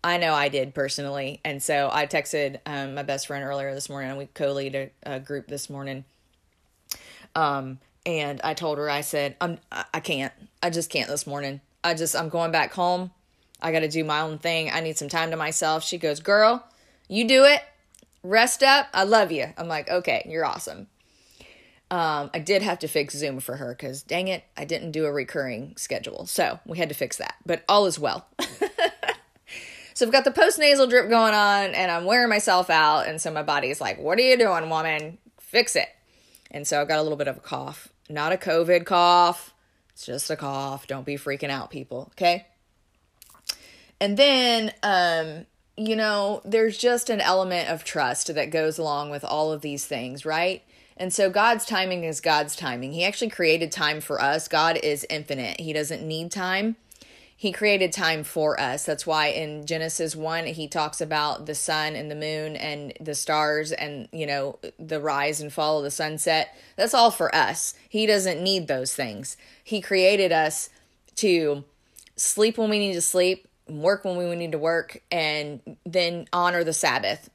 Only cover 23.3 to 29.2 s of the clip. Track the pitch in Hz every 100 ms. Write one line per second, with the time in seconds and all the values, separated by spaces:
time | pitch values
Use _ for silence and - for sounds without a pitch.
23.3 | 131 - 131 131 123 139 135 - 170 190
24.3 | 180 _ - 147 165 170 156 151 143 123
25.3 | 151 131 113 143 - - 123 - - 175
26.3 | - 170 - - 165 160 147 135 - -
27.3 | - - 170 - 202 196 156 147 175 -
28.3 | - 214 - 403 - - - - -